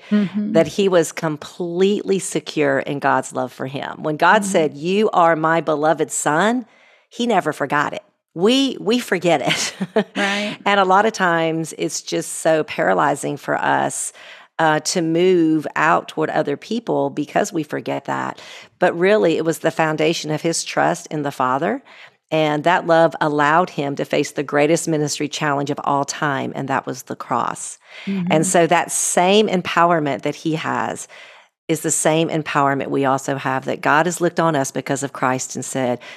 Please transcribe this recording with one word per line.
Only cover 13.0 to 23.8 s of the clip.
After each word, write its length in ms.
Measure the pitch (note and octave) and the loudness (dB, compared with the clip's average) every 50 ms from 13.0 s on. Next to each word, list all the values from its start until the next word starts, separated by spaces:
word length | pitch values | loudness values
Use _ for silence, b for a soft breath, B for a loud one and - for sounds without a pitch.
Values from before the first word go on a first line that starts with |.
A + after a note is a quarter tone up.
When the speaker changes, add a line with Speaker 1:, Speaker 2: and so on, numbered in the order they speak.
| D#3 C#3+ C#3+ C#3 - C#3+ C#3+ C#3+ | 2 2 0 0 -4 -6 -6 -6
Speaker 2:
for 180 | - - C#3+ - | -4 -4 -4 -2
us, 560 | - C#3+ C#3 C3+ C#3 C#3 - - - - B B B B B B B B B - | 0 0 0 0 0 -2 -4 -6 -8 -10 B B B B B B B B B 0
uh, 200 | D#3+ D#3 D3+ D#3 | 2 2 2 2
to 200 | D3+ - - F#3 | 0 -2 -2 -2
move 680 | E3 D#3+ E3 E3 F3+ F#3 F#3 F3 E3 D#3+ D#3 D#3 D3 - - | 0 0 2 2 4 4 4 4 4 4 2 0 0 -4 -2
out 320 | - D3+ D#3+ F3 E3+ - - | 0 2 2 2 2 0 -4
toward 220 | - - D#3 - | -4 -4 -4 -2
other 260 | - - - D3 C#3+ C#3 | 0 -2 0 -2 -4 -6
people 520 | - - A3 A#3+ A#3 - D3+ C#3+ C#3 C#3+ | -6 -6 -6 -6 -4 -2 0 0 0 -2
because 420 | C3+ D3+ D3 - - F3 G#3 - - | -2 -4 -6 -2 0 0 0 0 -2
we 100 | E3 D3+ | -6 -6
forget 420 | - - C#3 B2 C3+ C#3 C#3 - | -4 -6 -8 -6 -4 -6 -6 -4
that. 340 | - C#3 C3 C3 B2+ - - B B B B B B B - | -6 -6 -4 -4 -6 -8 -10 B B B B B B B 0
But 180 | F3+ F3 - E3+ | 0 2 2 2
really, 400 | F3+ F#3+ G#3+ G#3+ G3+ E3+ D#3 A2 | 2 4 4 4 4 2 2 2
it 80 | D#3+ | 0
was 140 | E3 D#3 - | -2 -2 0
the 120 | - D#3+ | -2 -2
foundation 600 | - - D#3+ D#3 D#3 D#3 D#3 D#3 E3+ - - D3+ | 0 0 0 0 0 0 2 0 0 0 -2 -4
of 100 | D3+ D3 | -4 -2
his 220 | - E3 E3 - - | -2 -2 -2 -2 -4
trust 440 | - - D#3 D3 D3+ E3+ E3 - - | -4 -2 0 2 2 0 -2 -6 -8
in 160 | - D3+ C#3+ | -6 -6 -4
the 80 | C#3+ | -6
Father. 520 | C#3 - C3 B2+ C3 C#3 D#3+ G3 A#3 C#4 B B B B B B B B _ - | -4 -2 -2 0 0 0 -2 -2 -4 -4 B B B B B B B B _ -4
And 360 | - D#3 D#3 D3+ D3 D3+ D3 | 0 0 2 2 0 0 2
that 200 | E3+ F3+ F3+ - | 2 2 2 2
love 300 | E3+ E3 E3 E3 D#3+ - - | 4 4 6 6 4 2 0
allowed 480 | - D#3 D3 D3 D3 C#3+ D#3 E3+ F#3 F3+ | -2 0 2 2 2 4 4 4 2 2
him 260 | - - | -2 -6